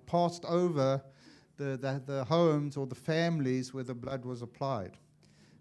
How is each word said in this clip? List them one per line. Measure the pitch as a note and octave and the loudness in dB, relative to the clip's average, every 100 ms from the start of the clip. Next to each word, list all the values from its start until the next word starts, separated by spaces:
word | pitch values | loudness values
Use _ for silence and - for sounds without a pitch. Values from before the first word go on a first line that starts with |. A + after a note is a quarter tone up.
| - | -2
passed | F3 E3+ E3+ - | 2 2 0 0
over | E3+ F3+ D3+ C3+ C3+ - - - - _ - | 2 2 4 2 2 -2 -20 -20 -20 _ -8
the, | C#3 C3 | -6 -4
the, | C3 C#3 C3+ | -4 -4 -4
the | C#3 | -4
homes | C3 E3 E3+ D3+ D3 C#3 | 2 4 6 4 0 -4
or | C3+ | -6
the | |
families | B2+ - D#3+ E3+ E3 C3 B2+ B2+ | -6 -2 0 2 2 0 0 -2
where | C3+ | -6
the | B2 | -8
blood | A#2+ B2+ C3+ | -8 -6 -6
was | B2 B2 | -6 -10
applied. | A#2+ - C#3 B2 F#2 - _ _ _ _ - - | -10 -6 -4 -2 -6 -12 _ _ _ _ -20 -14